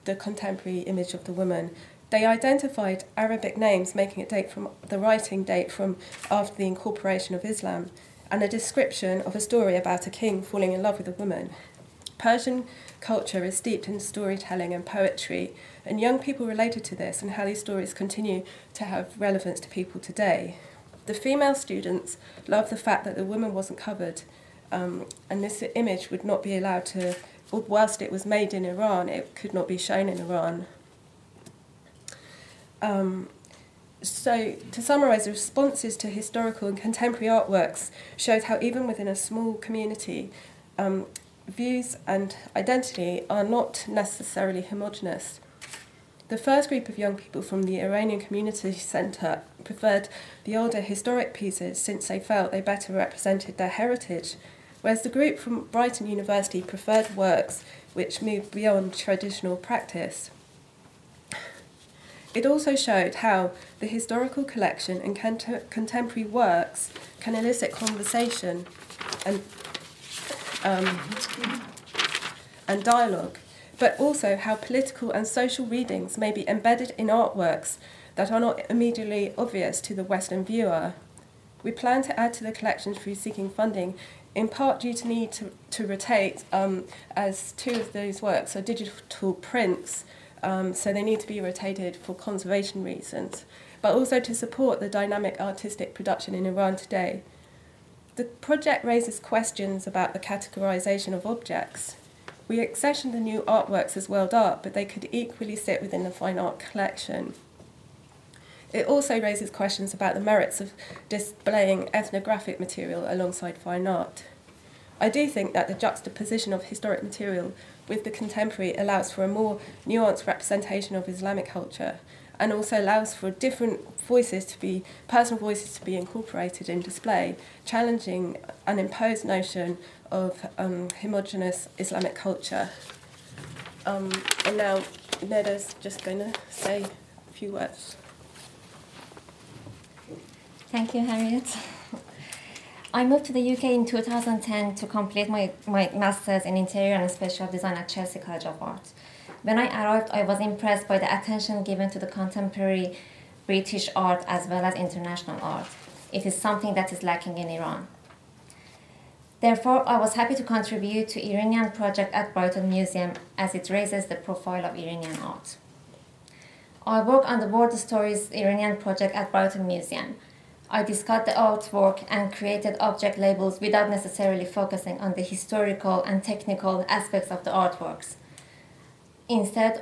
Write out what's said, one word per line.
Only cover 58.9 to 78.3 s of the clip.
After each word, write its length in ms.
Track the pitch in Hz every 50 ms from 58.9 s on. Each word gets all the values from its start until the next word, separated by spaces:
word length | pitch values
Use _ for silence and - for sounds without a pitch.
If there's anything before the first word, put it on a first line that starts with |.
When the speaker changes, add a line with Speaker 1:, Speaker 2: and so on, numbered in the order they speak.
| -
Speaker 1:
traditional 640 | - - 208 190 190 202 202 196 - 190 180 180
practice. 720 | 180 - - 240 - - - - 165 - - - - - - - - - - - - - - - - - - - - - - - - - - - - - - - - - - - - - - - - - - - - - - -
It 120 | 226 233
also 300 | 277 294 294 294 294 269
showed 400 | 269 - 247 208 190 180 185 -
how 360 | - 226 220 196 185 185 180 180 - - - - -
the 80 | 214
historical 560 | 214 226 233 226 - 233 240 254 262 - 277 269
collection 580 | 277 - 226 190 - - - - - 185 180
and 180 | - 202 202 -
cont-, 500 | - 220 226 226 - 233 247 - - -
contemporary 580 | - 220 220 226 247 240 240 233 - 226 220 208
works 600 | 208 247 233 190 170 170 - - - - - - - - - - - -
can 140 | - 226 226
elicit 380 | 220 226 240 254 - - -
conversation 960 | - - 226 220 214 202 208 - - 233 240 240 233 - 185 180 170 175 180 - - - - - - - - - - - -
and, 160 | 196 202 196 - - - - - - - - - - - - - - - - - - - - - - - - -
um, 360 | 196 190 185 190 185 185 165 143 175 214 - - - - - 240 - 247 - - - - - - - - - - - - - - - - - - - - - -
and 160 | - 196 202 196
dialogue, 560 | 233 240 240 233 214 185 165 185 180 - - - - - - - - - -
but 200 | 247 - - -
also 380 | 277 294 285 - 226 202 196
how 180 | 196 - 220 214
political 560 | 214 - - 247 269 269 - - - 240 220
and 160 | - 208 214
social 380 | 214 - 247 247 247 247 262 254
readings 520 | 220 233 254 240 - 190 185 180 190 -
may 140 | 220 214 214
be 160 | 214 208 -
embedded 460 | - 208 214 214 233 233 240 254 - -
in 100 | - 220
artworks 680 | 208 220 233 226 - - 196 175 165 151 - - - - - - - - - - - -
that 160 | - 196 190